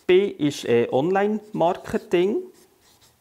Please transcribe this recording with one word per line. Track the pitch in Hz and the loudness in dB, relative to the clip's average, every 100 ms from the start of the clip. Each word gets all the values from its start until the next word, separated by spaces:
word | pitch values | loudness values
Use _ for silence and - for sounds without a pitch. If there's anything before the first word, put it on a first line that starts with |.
| - | 2
bin, | 185 202 - | 2 2 -2
ist, | 147 143 | -4 -2
äh, | - 117 117 | 0 0 2
Online-Marketing. | 127 156 190 208 214 - 160 165 185 - 220 - 175 190 302 370 - _ _ _ _ _ _ | 0 0 0 0 -2 -6 -2 -2 -2 -6 -8 -2 0 0 -2 -6 -16 _ _ _ _ _ _